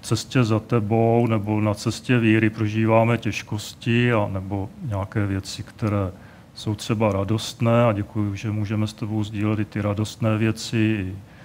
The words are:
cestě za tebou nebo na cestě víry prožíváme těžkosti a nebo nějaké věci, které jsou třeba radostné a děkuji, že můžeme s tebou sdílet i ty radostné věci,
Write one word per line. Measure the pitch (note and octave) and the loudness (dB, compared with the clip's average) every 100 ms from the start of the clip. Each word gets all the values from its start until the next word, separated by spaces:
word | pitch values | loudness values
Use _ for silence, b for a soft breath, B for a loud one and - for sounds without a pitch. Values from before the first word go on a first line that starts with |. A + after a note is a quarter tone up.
cestě | - A2+ - C3+ | -4 -4 0 2
za | A2 A2 | 2 2
tebou | - A#2+ G#2 A2+ A#2 A#2 A#2+ | 0 -2 2 2 4 4 2
nebo | A2 G2+ G#2+ | 0 0 0
na | G#2+ | 0
cestě | G2 A#2 - - B2 | 0 -4 -4 0 4
víry | A2+ A2 A2 | 4 4 4
prožíváme | A2 G#2+ A2 A2 A2+ A2+ A#2 | 0 -2 0 4 4 4 2
těžkosti | G#2+ - - G#2+ - - A#2 A#2 B2 | -2 -6 -6 -8 -8 -6 0 2 2
a | A2+ G#2 | 2 0
nebo | F#2+ F#2+ G2 G2 - | -4 -4 -6 -6 -8
nějaké | D#3+ G2+ G2 A2+ G2+ | -6 -4 -4 -2 -2
věci, | F#2+ - - | -2 -6 -10
které | - - G#2+ G#2 F#2 - B B B | -12 -6 -2 0 -2 -6 B B B
jsou | - - | -10 -6
třeba | G#2 - G#2+ A2 | -4 -2 0 0
radostné | F#2+ G2 A2 - - A#2 A#2 | 0 -2 -2 -4 -2 2 4
a | A#2+ | 4
děkuji, | G2+ G2 A2 G#2 | 2 -4 -4 -4
že | G2 A2 | -4 -4
můžeme | G#2 G2+ G#2+ G#2+ | -4 -2 -2 -2
s | |
tebou | - G#2 G#2+ | -4 -4 -4
sdílet | G#2 G#2+ G#2+ A2 | -4 -2 -2 0
i | |
ty | G#2 G#2+ | -2 -2
radostné | G#2 G2+ G#2+ - A2+ G#2+ | -2 -2 -4 -2 0 2
věci, | A2 A2 - A#2 A2 G#2+ F#2 G2 - B | 0 0 -2 0 2 0 -4 -8 -14 B